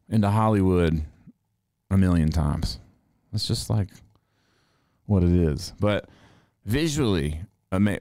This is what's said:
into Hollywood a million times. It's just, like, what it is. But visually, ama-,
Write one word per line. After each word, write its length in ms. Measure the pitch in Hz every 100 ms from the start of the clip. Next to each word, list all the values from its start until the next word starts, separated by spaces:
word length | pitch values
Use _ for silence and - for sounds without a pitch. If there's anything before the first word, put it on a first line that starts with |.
| -
into 200 | 110 101
Hollywood 760 | 110 110 104 92 90 85 80 76 - - - _ _ _ _ -
a 80 | 98
million 340 | 92 85 78
times. 500 | 80 73 67 - - - _ _ _ _
It's 140 | 107 -
just, 240 | 113 -
like, 200 | 110 95 - - _ _ _ _ _ _ _ _ _
what 180 | - 98
it 80 | 87
is. 420 | 90 80 69 - -
But 300 | 101 101 - - _ _ _ _
visually, 800 | 98 135 165 147 117 87 73 78 98 _ -
ama-, 260 | 95 104 90